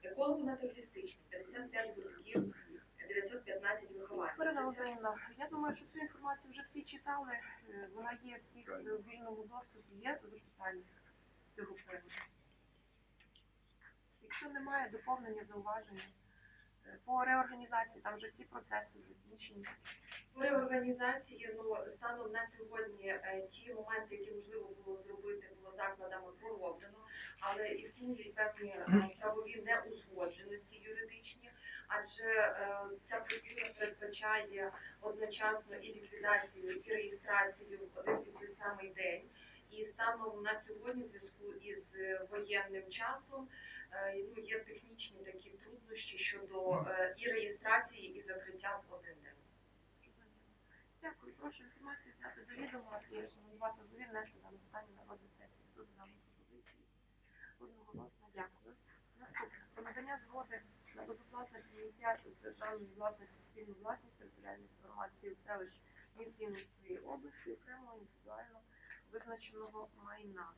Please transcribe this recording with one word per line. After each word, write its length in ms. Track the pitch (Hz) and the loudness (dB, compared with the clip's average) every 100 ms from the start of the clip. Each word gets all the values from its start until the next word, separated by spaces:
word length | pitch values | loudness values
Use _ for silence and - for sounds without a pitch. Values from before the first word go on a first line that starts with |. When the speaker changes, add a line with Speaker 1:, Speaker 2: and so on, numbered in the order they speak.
Speaker 1:
еколого-натуралістичний, 1200 | 185 - 285 302 262 262 254 247 233 190 - - - | -4 6 8 8 6 2 0 -2 -8 -6 -6 -6 -8
п'ятдесят 420 | - 185 247 254 | -8 -4 -6 0
п'ять 260 | 226 220 202 | 2 2 -2
гуртків, 580 | - - - - 196 - - - - - - | -6 -10 2 4 4 -2 -12 -14 -16 -12 0
дев'ятсот 360 | 196 196 247 | 2 2 -2
п'ятнадцять 460 | 196 190 403 214 392 | -2 0 2 2 0
вихованців. 500 | - 277 359 - - | -8 -4 0 0 4
Speaker 2:
Ірина 220 | 320 285 | 4 6
Speaker 1:
Соціальний 320 | 262 247 247 | 2 2 -2
Speaker 2:
Володимирівна, 400 | 233 220 214 - 240 | 2 0 0 -6 -4
я 100 | 294 | -2
думаю, 260 | 311 294 | 2 2
що 120 | - - | 0 -6
цю 120 | 320 | -4
інформацію 520 | 302 - 277 277 277 | -4 -2 -2 -2 -4
вже 120 | 269 | -10
всі 200 | 277 285 | -8 -8
читали, 500 | - 277 285 285 262 - - - 220 | -8 -6 0 0 0 -4 -6 -12 -10
е, 200 | 202 190 | -8 -8
вона 240 | 208 233 240 | -4 -4 -4
є 160 | 247 233 | -8 -10
всіх, 300 | - 240 233 | -12 -14 -8
е, 60 | |
в 320 | 190 214 214 208 | -6 0 -2 -2
вільному 340 | 233 226 220 | -8 -6 -6
доступі. 520 | 214 - - 220 202 | -6 -8 -8 -16 -16
Є 240 | 196 240 285 | -4 -2 -2
запитання 600 | 202 214 - - 190 - - - - - - - - | -4 -14 -18 -2 -2 -2 -8 -20 -20 -20 -20 -20 -14
з 40 | - | -8
цього 180 | 202 - - | -6 -6 -8
приводу? 220 | 180 - - - - - - - - - - - - - - - - - - - - - - | -8 -8 -10 -10 -14 -20 -20 -20 -20 -20 -20 -20 -20 -20 -20 -20 -20 -20 -20 -20 -20 -20 -20
Якщо 260 | 220 - 294 | -8 -4 -2
немає, 420 | 285 269 277 240 | -2 4 4 4
доповнення, 540 | 220 247 254 226 214 | 0 4 4 4 -4
зауваження. 580 | 202 208 202 220 214 190 - - - - - - - - - | -4 -4 0 -2 -2 -10 -10 -14 -20 -20 -20 -20 -20 -20 -16
Е, 120 | - | -12
по 200 | - 254 | 4 6
реорганізації 800 | 254 262 254 247 240 233 226 - | 10 8 8 0 2 2 2 0
там 140 | 208 214 | -4 -2
вже 100 | 226 | -6
всі 180 | - | -8
процеси 540 | 247 240 - 208 214 202 190 | -8 -8 0 -2 -2 -12 -16
закінчені. 580 | 190 208 220 - 202 202 - - - - - - | -18 -18 -14 -12 -8 -8 -8 -10 -12 -10 -12 -10
Speaker 1:
По 80 | 262 | 4
реорганізації, 1120 | 277 262 254 254 247 247 247 269 - 233 220 220 | 8 8 8 6 6 6 6 4 0 -8 -6 -2
ну, 200 | 220 214 - | 2 2 0
станом 420 | - 240 240 220 | -2 -2 0 0
на 140 | 220 220 | 0 -2
сьогодні, 640 | 220 220 220 214 202 196 | -4 -6 -2 -2 -2 0
е, 380 | 196 190 190 190 | 0 0 -2 -2
ті 240 | - 240 | -6 -6
моменти, 420 | 220 214 220 214 202 | -6 0 0 0 -4
які 140 | 202 | -4
можливо 360 | 208 202 220 196 | -6 -4 -6 -6
було 340 | - 392 381 | -8 -4 -6
зробити, 480 | - - - - - - | -4 -6 -4 -4 -6 -14
було 160 | 190 190 | -12 -2
закладами 560 | - 190 185 190 185 | -2 0 -4 -4 -8
пророблено, 720 | 185 220 208 180 - 196 214 - - - - | -8 -6 -2 -2 -2 -10 -14 -12 -8 -8 -2
але 280 | 196 202 214 | 0 2 2
існують 680 | - 220 247 247 240 208 | 0 -4 -6 -2 -2 -2
певні, 360 | 214 214 214 202 | 4 4 4 -2
е, 400 | 190 180 196 190 - | -2 10 12 10 2
правові 420 | 214 220 - 233 | 2 2 0 -4
неузгодженості 1120 | 208 233 220 - - 180 180 - 392 415 - 440 | 4 4 4 -8 -8 0 0 -2 -8 -8 -10 -14
юридичні, 760 | 440 440 440 440 440 247 240 - - - - | -8 -4 -4 -6 -10 -10 -14 -14 -8 -8 2
адже, 360 | 214 202 - | 2 2 0
е, 600 | 226 220 208 202 202 202 202 196 | 6 8 8 8 2 0 -2 -6
ця 160 | - 226 | -2 -2
процедура 500 | 220 226 - 233 220 220 | 0 -2 -2 -4 -4 0
передбачає 920 | 214 - 208 202 214 214 208 196 196 - - - | 0 0 -4 0 4 4 4 0 -2 -2 -10 -4
одночасно 760 | 214 214 214 - 214 214 202 202 | -2 0 0 4 4 4 0 -8
і 180 | 214 | -8
ліквідацію, 840 | 214 202 208 208 196 196 - 185 185 | -10 -10 0 8 8 6 -2 -2 -2
і 140 | 214 | 2
реєстрацію 1000 | 214 202 - 208 202 196 - 196 196 190 | 2 2 -4 6 8 8 4 -8 -8 -8
в 40 | 185 | -2
один 240 | - - - | 4 4 2
і 40 | - | -8
той 160 | 202 | -10
самий 340 | - 208 202 196 | -4 -2 -2 -4
день. 420 | 190 185 180 - - - - - | 0 2 0 -4 -16 -18 -18 -14
І 140 | 214 | -6
станом 580 | 214 - 226 226 220 208 | -6 2 2 4 -2 0
на 120 | 208 | 0
сьогодні, 500 | 214 214 214 240 254 | 0 -2 -4 -2 -2
в 40 | 226 | -2
зв'язку 440 | 196 - - 415 | -8 -12 -10 -8
із, 420 | - 202 403 - | -6 -6 -6 -8
е, 320 | - 190 269 185 | -4 0 0 0
воєнним 600 | 208 208 202 196 196 185 | -2 2 2 2 -2 -4
часом, 580 | - 233 269 - 269 262 - - - - | 0 0 0 -4 -8 -6 -10 -10 -10 -6
е, 240 | 190 196 196 208 220 | 0 2 2 -2 -4
ну, 60 | |
є 180 | 202 220 | -2 -2
технічні 640 | 220 - - 226 - 381 | -2 -10 -12 -6 -6 -6
такі 260 | - 370 202 | -10 -10 -12
труднощі 680 | 277 - - - 220 - - | -16 -14 -16 -8 -4 -4 2
щодо, 680 | 190 196 190 190 185 180 - | 4 4 0 2 8 8 8
е, 260 | 185 185 185 | 6 6 6
і 120 | 240 | 4
реєстрації, 880 | 220 208 208 220 226 - - 190 196 | 4 2 2 8 8 8 -6 -8 -6
і 40 | |
закриття 580 | 196 185 190 185 196 196 - | -4 -4 -4 -4 0 -2 -4
в 40 | |
один 200 | 180 - 156 | -10 -10 -14
день. 120 | 143 - - - - - - - | -16 -18 -20 -20 -20 -20 -20 -20
Speaker 2:
Зрозуміло. 520 | - - - - - - - - - - | -20 -20 -20 -20 -20 -20 -20 -20 -20 -8
Дякую. 320 | 320 - 247 | -6 -6 -12
Прошу 300 | - 285 302 | -8 -8 -8
інформацію 500 | 247 277 277 277 247 240 | -14 -14 -10 -10 -12 -12
взяти 220 | - - 220 | -10 -10 -10
до 60 | |
відома 460 | 247 277 247 226 208 214 | -6 -6 -6 -6 -8 -4
і 40 | 214 | -6
рекомендувати 600 | 220 - 208 214 220 220 | -6 -8 -18 0 0 0
голові 240 | 208 226 247 | -10 -12 -4
внести 280 | 214 214 - | -4 -4 -10
дане 160 | - 196 | -16 -18
питання 300 | - 214 214 196 | -10 -10 -10 -16
на 60 | 202 | -14
розгляд 220 | 202 196 | -14 -14
сесії. 340 | - 196 - - | -20 -20 -20 -20
Хто 120 | - | -18
за 80 | - - | -18 -18
дану 140 | 196 202 | -20 -20
пропозицію? 580 | - - - 120 - - - - - - - - - - | -20 -20 -20 -20 -20 -20 -20 -20 -20 -20 -20 -16 -16 -14
Одноголосно. 680 | 123 226 214 - - - 214 | -14 -14 -10 -10 -10 -14 -12
Дякую. 400 | 196 185 - - - - - - 220 | -6 -6 -8 -20 -20 -20 -20 -20 -16
Наступне. 380 | 254 - 226 - - | -8 -4 -4 -6 -12
Про 100 | - | -8
надання 340 | 233 254 269 277 | -6 -6 -2 -4
згоди 380 | - 254 240 220 - - - | -4 -6 -4 -8 -10 -20 -16
на 80 | - | -12
безоплатне 560 | - 220 - 247 247 226 | -8 -8 -8 -8 -8 -10
прийняття 600 | 220 214 220 - 233 226 | -14 -10 -10 2 4 4
з 180 | - - | 0 -10
державної 440 | 214 214 214 214 202 196 | -10 -4 -4 -2 -4 0
власності 420 | 208 208 196 - | 0 0 -14 -18
в 40 | |
спільну 300 | - 220 208 190 | -18 -12 -10 -6
власність 380 | 214 233 - - | -2 -2 -4 -18
територіальних 500 | 147 - 98 98 101 - | -18 -14 -12 -12 -12 -18
громад, 320 | - 101 190 | -12 -6 -6
сіл, 200 | - 202 190 | -6 -10 -10
селищ, 280 | - 208 185 - - - - 214 | -4 -4 -4 -10 -20 -20 -20 -12
міст 240 | 226 226 | -12 -6
Вінницької 580 | 214 196 - - 190 - | -4 -4 -8 -18 -6 -6
області, 500 | - 277 285 - - | -4 -6 -8 -10 -8
окремо 320 | 226 247 262 | -8 -8 -12
індивідуально 800 | 247 226 202 - 208 107 226 226 - - - - - | -12 -14 -16 -16 -10 -10 -10 -14 -20 -20 -16 -16 -6
визначеного 760 | 220 233 226 220 220 220 214 214 208 | -6 -4 -6 -6 -8 -6 -4 -6 -8
майна. 480 | 202 208 208 190 170 | -12 -10 -8 -6 -8